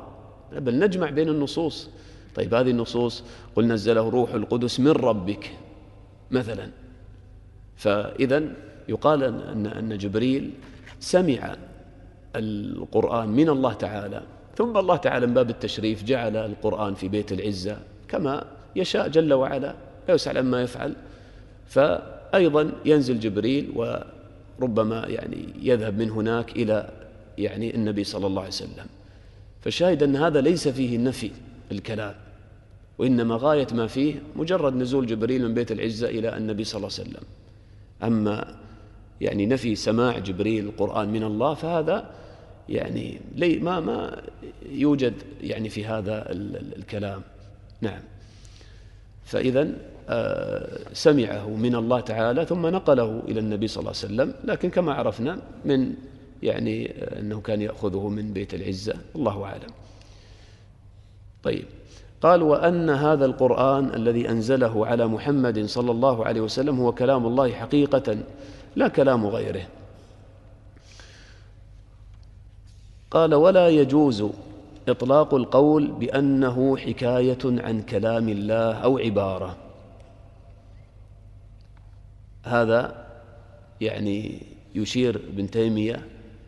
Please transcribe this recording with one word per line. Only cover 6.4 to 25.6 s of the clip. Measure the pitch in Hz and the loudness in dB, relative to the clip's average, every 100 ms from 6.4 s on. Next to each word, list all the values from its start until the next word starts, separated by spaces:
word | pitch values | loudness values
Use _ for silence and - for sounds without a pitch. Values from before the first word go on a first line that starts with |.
| 113 101 - - - - - - - - - - - - | -2 -8 -12 -16 -20 -20 -20 -20 -20 -20 -20 -20 -20 -4
فإذن | 107 104 104 - 127 143 156 - - - - | 0 0 -2 -2 2 2 0 -10 -18 -16 -8
يقال | 107 147 151 | 0 2 4
أن، | 131 113 | 2 -2
أن، | 101 107 104 | -6 -6 -4
أن | - 110 104 | -4 -6 -4
جبريل | 101 107 127 135 - - - - - - | -2 0 0 0 -4 -12 -18 -20 -20 -14
سمع | - 185 175 117 - - - - - - - - - 117 | 2 2 4 0 -4 -10 -16 -20 -20 -20 -20 -20 -12 -6
القرآن | 110 104 101 87 - 107 - 117 110 | -6 -6 -6 -8 -2 0 2 0 0
من | 117 160 | 2 4
الله | 135 127 | 4 0
تعالى، | 104 95 104 101 107 - - - - | -2 -6 -6 -8 -10 -14 -20 -18 -2
ثم | 240 214 | 0 2
الله | 180 170 | 2 2
تعالى | - 127 123 | 2 2 2
من | |
باب | 127 117 | 4 2
التشريف | 113 107 - 110 104 | 0 -6 -2 -2 -2
جعل | 104 127 113 107 | -2 0 0 -2
القرآن | 110 104 107 101 101 | -4 -2 -2 -2 -4
في | 98 95 | -4 -4
بيت | 104 101 | -4 -2
العزة | 95 104 95 95 107 - - - | -4 -4 -4 -6 -8 -14 -20 -6
كما | - 139 139 - - - 190 | -2 -2 -4 -8 -18 -8 -4
يشاء | 180 - - | -2 0 2
جل | 156 156 | 2 4
وعلا، | 131 135 139 139 - - - - | 4 2 -2 -6 -10 -18 -12 2
لا | |
يسأل | 143 139 135 | 2 2 0
عما | 131 123 | 0 0
يفعل. | 123 - 139 - - - - - - - - | -2 -4 -8 -10 -18 -20 -20 -20 -20 -20 -2
فأيضًا | 131 143 80 - - - 196 165 151 151 - 143 | 4 4 2 -6 -16 0 4 6 4 2 -2 4
ينزل | 151 127 117 | 4 4 0
جبريل | 110 101 113 139 - - | 0 0 0 0 -2 -4
وربما، | 117 120 - - - - - - 127 107 107 113 - | -4 -6 -10 -18 -20 -20 -20 -4 0 2 0 -2 -4
يعني، | 104 - 82 - - | -6 -6 -10 -10 -4